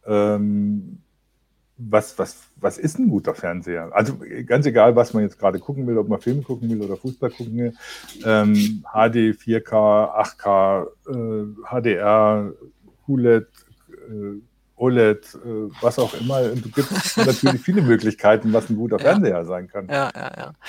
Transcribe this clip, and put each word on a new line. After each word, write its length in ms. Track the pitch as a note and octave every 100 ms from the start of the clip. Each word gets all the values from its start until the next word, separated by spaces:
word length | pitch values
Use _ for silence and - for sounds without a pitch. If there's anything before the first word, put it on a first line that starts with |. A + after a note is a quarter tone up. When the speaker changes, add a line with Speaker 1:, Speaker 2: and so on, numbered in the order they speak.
| -
Speaker 1:
Ähm, 960 | G#2 G#2 G#2 G#2 G#2 G#2 G#2 F#2+ - _ _ _ _ _ _ _ _
was, 420 | A#2 G#2+ - -
was, 200 | F#2 - _ _
was 220 | G2 -
ist 200 | D#3 -
ein 120 | B3+
guter 260 | A2 - D#2+
Fernseher? 540 | F2 F2+ F2 E2+ E2
Also 260 | G2+ A2 C3+ - A#2+ B2+
ganz 200 | B2+ D3
egal, 300 | A2+ A2 A#2+
was 180 | A#2
man 80 | A2+
jetzt 160 | G#2 -
gerade 220 | G2 F#2
gucken 260 | - C#3 B2+
will, 120 | A2+
ob 100 | G#2
man 120 | G2+
Filme 220 | - C#3
gucken 260 | C3+ B2 A#2
will 120 | A2+
oder 160 | G2+ F#2+
Fußball 340 | B2+ B2+ B2+
gucken 260 | - A#2 A2+
will. 180 | A#2+ A#2 - - - -
Ähm, 600 | A2 G#2+ G#2 G#2 G#2 G#2+ -
H 180 | A2 A2+
D, 240 | A#2+ A2
vier 280 | G#2 - A2+
K, 440 | - A2 G#2+ G#2 G#2+
acht 320 | F#2+ G#2 -
K, 480 | G2+ G2 F#2+ G2 E2+ _ -
äh, 380 | C3 A2+ A2 G#2 G#2
H 160 | - B2+
D 140 | A#2
R, 580 | F2+ G#2 A2 G#2+ G#2+ G#2 - C3 _ _ _ -
huled, 400 | C3+ A#2+ A2+ A2 _ _ _ _ - -
äh, 300 | A2 G2+ G2+ _ _ _ _
oled, 480 | B2+ B2 A2 G#2 -
äh, 360 | - A#2+ A2 G#2+ -
was 180 | A#2+ A#2+
auch 160 | A#2+
immer. 260 | - A#2 C3+
Und 240 | B2 B2+
du 60 | A2+
gibst 460 | C#3+ C3 G3 - -
Speaker 2:
<laughs> 0 |
Speaker 1:
natürlich 460 | G#3 A#2+ C3+ C3
viele 180 | - G3
Möglichkeiten, 680 | C#3 A#2 G#2+ - G#2 A2 A2+
was 160 | A2 G2+
ein 80 | A2
guter 220 | A#2 G#2
Speaker 2:
Ja. 60 |
Speaker 1:
Fernseher 420 | A#2+ G3+ D#3 F2 E2+
sein 220 | F2+ F#2
kann. 200 | G2+ F#2+
Speaker 2:
Ja, 220 | C#3 C#3
ja, 180 | - - -
ja. 180 | - D#3